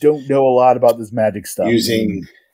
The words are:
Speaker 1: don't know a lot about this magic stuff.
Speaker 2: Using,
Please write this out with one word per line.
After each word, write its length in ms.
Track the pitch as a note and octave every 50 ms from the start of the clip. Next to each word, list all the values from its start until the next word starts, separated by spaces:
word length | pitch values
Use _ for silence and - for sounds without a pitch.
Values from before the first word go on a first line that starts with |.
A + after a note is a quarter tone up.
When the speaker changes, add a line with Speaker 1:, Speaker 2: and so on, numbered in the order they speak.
Speaker 1:
don't 280 | D3 D3 D3+ D3 C3 C#3
know 160 | C3+ C#3 C3+
a 60 | C3
lot 240 | B2+ B2 B2 B2+ B2
about 220 | A#2+ B2 A#2 A#2 A#2
this 140 | A2+ G2+ A2+
magic 340 | A#2+ A2 G#2+ F#2+ G2 F2
stuff. 200 | - - - F#2+
Speaker 2:
Using, 600 | A2+ A#2+ A2+ - A#2 A2+ A2+ G#2+ F#2+ F#2+ F#2+ F2 - _ _ _ _